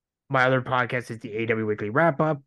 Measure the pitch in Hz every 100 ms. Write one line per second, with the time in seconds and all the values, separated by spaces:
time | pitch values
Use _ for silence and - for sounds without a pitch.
0 | _ _ - 135 127 131 123 127 120 127
1 | 117 113 120 107 117 113 107 104 104 127
2 | 165 139 156 147